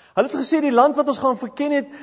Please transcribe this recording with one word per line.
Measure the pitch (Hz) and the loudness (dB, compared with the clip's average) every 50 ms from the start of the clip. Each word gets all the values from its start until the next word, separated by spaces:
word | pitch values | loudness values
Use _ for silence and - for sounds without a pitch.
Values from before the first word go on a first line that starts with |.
| _ _ - | _ _ -2
Hulle | - 240 - | 0 0 0
het | - | 0
gesê, | 277 269 - 320 311 | -4 -2 0 0 0
"Die | 294 285 247 | 0 2 4
land | 233 254 302 294 | 4 4 4 4
wat | 285 285 285 | 0 -2 -2
ons | 262 - | -2 -2
gaan | - 262 247 - | -2 -2 -2 -2
verken | 269 220 - - 285 294 | -6 -12 -8 -6 -4 -2
het, | 294 277 277 - - - | -2 -2 -4 -6 -12 -20